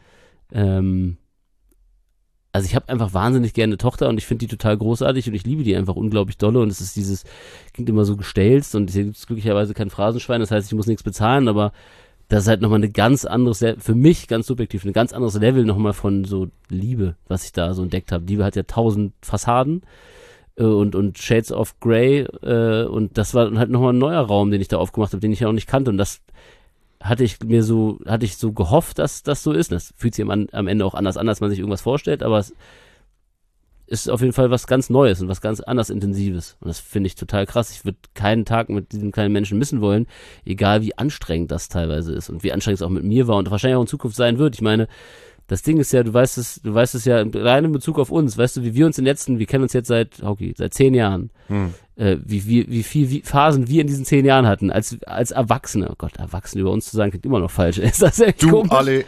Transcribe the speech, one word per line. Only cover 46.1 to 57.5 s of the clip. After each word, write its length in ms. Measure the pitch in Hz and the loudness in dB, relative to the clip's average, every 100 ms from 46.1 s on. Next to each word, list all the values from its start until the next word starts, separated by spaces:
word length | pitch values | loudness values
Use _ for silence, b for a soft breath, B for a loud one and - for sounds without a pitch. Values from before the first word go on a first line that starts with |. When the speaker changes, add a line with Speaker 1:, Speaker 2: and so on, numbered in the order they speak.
Speaker 1:
weißt 240 | 113 127 - | 4 2 0
es, 220 | 120 - | -8 -8
du 100 | 110 | -2
weißt 220 | 107 123 123 | 2 2 0
es 100 | 117 | 2
ja, 120 | 117 | 2
allein 440 | 110 107 110 135 160 | 2 0 2 4 2
in 60 | |
Bezug 280 | 147 143 147 | 0 -2 -2
auf 100 | 139 | 0
uns, 260 | 170 147 107 | 2 0 2
weißt 200 | 123 - | -2 0
du, 60 | |
wie 100 | 120 | -2
wir 120 | 117 160 | 2 2
uns 100 | - | 4
in 80 | 131 | 0
den 60 | |
letzten, 280 | 143 - 120 | 0 -2 -2
wir 60 | 110 | 0
kennen 180 | 135 | 0
uns 80 | 131 | 0
jetzt 160 | 127 120 | -2 0
seit, 340 | 117 113 - | 0 -2 -4
Hauki, 320 | 101 101 90 87 | -8 -6 -6 -6
seit 160 | - | -6
zehn 200 | - 135 | 4 4
Jahren, 360 | 131 107 98 113 b b | 6 2 0 -6 b b
Speaker 2:
Hm. 260 | 101 92 85 B - | -4 -4 -6 B -2
Speaker 1:
äh, 220 | 101 90 - | 0 0 -2
wie, 200 | 104 101 | -4 2
wie, 220 | 120 - | 2 2
wie 140 | 117 | -2
viel, 260 | 107 151 135 | -2 0 0
wie 120 | 139 | -2
Phasen 480 | - 143 151 143 120 | -2 2 4 4 2
wir 100 | 151 | 2
in 80 | 147 | 2
diesen 160 | 139 | -2
zehn 220 | 131 143 135 | 2 4 6
Jahren 200 | 135 120 | 6 4
hatten, 260 | 98 98 | 2 0
als, 260 | 90 107 117 - | -2 -4 -10 -10
als 260 | - 117 | -6 -4
Erwachsene. 560 | 127 113 120 - 107 87 | -2 0 0 -2 -4 -4
Oh 60 | - | -6
Gott, 200 | 80 - | -10 -10
Erwachsene 420 | 85 90 - 101 | -10 -10 -8 -2
über 80 | 95 | 0
uns 180 | 98 - | -2 -4
zu 80 | 107 | -2
sagen, 140 | 104 | -2
klingt 140 | 87 131 | -2 -2
immer 140 | 123 | 0
noch 100 | |
falsch. 280 | 90 | 0